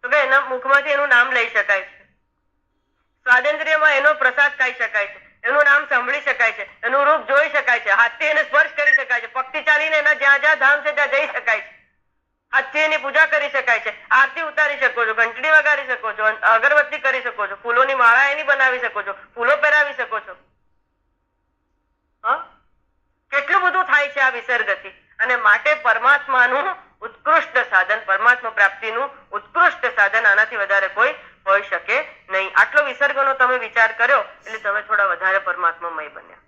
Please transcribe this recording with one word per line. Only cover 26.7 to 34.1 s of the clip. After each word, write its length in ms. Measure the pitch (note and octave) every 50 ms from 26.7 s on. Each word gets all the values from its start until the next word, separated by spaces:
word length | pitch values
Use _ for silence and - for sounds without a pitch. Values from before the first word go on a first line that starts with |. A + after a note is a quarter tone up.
| F4+ - - _ _ _
ઉત્કૃષ્ટ 560 | - A#3 - - _ D4 D#4 E4 - - - B3+ A#3 -
સાધન, 300 | - F#3 F3+ - G#3 A3 A3
પરમાત્મા 440 | - F#3+ G3 G#3+ A#3 B3 B3+ B3 A3+
પ્રાપ્તિનું 600 | A3 - G3+ F#3+ - - A3+ A3 A3 A#3 C4+ C#4+ - - _ _
ઉત્કૃષ્ટ 540 | - B3+ - - _ E4+ F4 F4 E4+ - - A#3+ -
સાધન 300 | A3+ G3+ - - A3+ A3+
આનાથી 320 | G#3+ G3 G#3 A3 A3 A#3+ A3
વધારે 300 | G3+ G3 G3+ G3 F#3+ F#3+
કોઈ 260 | F#3+ G3+ A#3 C#4 D4+ - - - _ _ _
હોઈ 180 | F#3+ G3 G3+ G3+
શકે 340 | - F#3+ E3+ - - A3 C4+ D4+ - - _ _ -
નહીં. 220 | F#3+ F#3+ F#3+ F#3 -
આટલો 280 | F#3+ G#3 - - D4 D4
વિસર્ગનો 480 | C#4 B3+ - C#4+ C#4 C#4+ C4+ C4+ C4+ C4+
તમે 240 | C4+ B3+ B3 B3+ B3+
વિચાર 360 | A#3 A3 - A#3 A3+ A3 -
કર્યો 320 | - A#3 B3